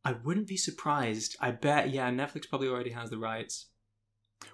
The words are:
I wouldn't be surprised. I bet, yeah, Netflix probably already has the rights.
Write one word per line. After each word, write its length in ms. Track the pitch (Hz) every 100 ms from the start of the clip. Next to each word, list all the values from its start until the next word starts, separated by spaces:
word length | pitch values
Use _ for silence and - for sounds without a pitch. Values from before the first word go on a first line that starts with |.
I 80 | 139
wouldn't 340 | 117 127 190 -
be 80 | 190
surprised. 760 | - - 151 147 117 110 - -
I 100 | 127
bet, 380 | 120 147 147 135
yeah, 200 | 135 127
Netflix 380 | 123 143 - -
probably 220 | 160 135
already 220 | 123 123
has 180 | 117 117
the 80 | 110
rights. 480 | 110 113 117 - - _ _ _ _ _ _ _ -